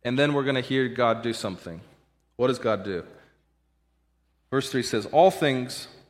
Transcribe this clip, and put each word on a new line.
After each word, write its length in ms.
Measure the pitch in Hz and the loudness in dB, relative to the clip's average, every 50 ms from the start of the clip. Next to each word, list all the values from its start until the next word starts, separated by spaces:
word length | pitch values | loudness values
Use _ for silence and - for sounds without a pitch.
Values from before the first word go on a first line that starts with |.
| _ | _
and 140 | 123 127 131 | -2 2 2
then 160 | 143 143 147 | 2 2 2
we're 100 | 143 135 | 0 0
gonna 160 | 135 135 131 | 0 0 -2
hear 260 | 123 - 135 135 131 | -2 0 0 0 0
God 360 | 123 120 123 120 117 113 113 | 0 0 2 2 2 2 0
do 100 | 113 120 | -2 -4
something. 480 | 110 - - 107 92 90 - 90 82 85 101 - - _ _ _ _ _ _ _ _ | -4 -4 -6 -8 -8 -8 -12 -14 -14 -14 -16 -20 -20 _ _ _ _ _ _ _ _
What 120 | - 123 127 | 0 0 0
does 100 | 131 123 | 0 0
God 260 | - 117 107 98 95 | 0 0 0 0 -2
do? 200 | 101 95 85 80 - - - - _ _ _ _ _ _ _ _ _ _ _ _ _ _ _ _ _ _ _ _ _ _ _ _ _ | -6 -6 -6 -8 -10 -20 -20 -20 _ _ _ _ _ _ _ _ _ _ _ _ _ _ _ _ _ _ _ _ _ _ _ _ _
Verse 200 | - 135 135 - | -2 -2 -2 0
three 120 | - 131 | -2 -2
says, 240 | 113 - - 113 104 | -2 0 -2 -4 -4
"All 240 | - - 147 175 190 | 0 4 6 6 6
things" 580 | 180 - 160 147 131 127 127 123 - - - - - - - _ | 4 4 0 0 0 0 -4 -6 -10 -14 -14 -16 -20 -20 -20 _